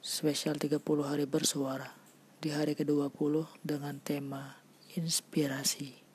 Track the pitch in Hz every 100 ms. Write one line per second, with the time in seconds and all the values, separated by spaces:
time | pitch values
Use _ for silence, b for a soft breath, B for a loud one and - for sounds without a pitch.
0 | - - 151 143 - 147 147 151 - 151
1 | 143 147 143 156 - 147 135 135 135 -
2 | - - - - 156 147 151 147 147 147
3 | 143 - 151 151 160 - 160 147 143 143
4 | - 143 139 135 139 - - - - -
5 | 165 - - - 143 135 135 - 139 127
6 | -